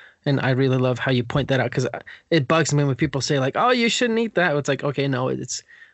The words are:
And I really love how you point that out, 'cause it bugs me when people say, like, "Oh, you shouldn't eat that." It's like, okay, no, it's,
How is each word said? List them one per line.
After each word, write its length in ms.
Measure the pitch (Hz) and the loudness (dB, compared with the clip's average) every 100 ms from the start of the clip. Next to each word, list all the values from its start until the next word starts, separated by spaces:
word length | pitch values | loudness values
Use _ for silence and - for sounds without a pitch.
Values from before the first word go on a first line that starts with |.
| - _ 147 | -20 _ -2
And 140 | 135 | 0
I 100 | 131 | 2
really 260 | 131 135 131 | 2 2 2
love 200 | 127 120 | 0 0
how 140 | 135 | 0
you 100 | 127 | 0
point 260 | 117 147 127 | 0 -2 0
that 120 | 131 | 0
out, 100 | 117 | 0
'cause 160 | - 123 - - - - | -2 -4 -4 -12 -16 -2
it 180 | 165 127 | 0 2
bugs 260 | 160 156 | 2 2
me 80 | 147 | 2
when 120 | 143 127 | 2 0
people 240 | 151 139 | -2 -2
say, 180 | - 143 | -2 0
like, 160 | 131 - | 0 0
"Oh, 140 | 240 | 2
you 180 | 254 233 | 2 2
shouldn't 300 | - 247 226 | 0 0 0
eat 160 | 226 | 0
that." 220 | - 175 147 | 0 0 0
It's 120 | 147 | 0
like, 140 | 135 | -2
okay, 240 | 143 139 139 | -2 -2 -2
no, 220 | 123 131 | 0 -2
it's, 340 | 131 127 - - - - | -4 -6 -10 -12 -20 -20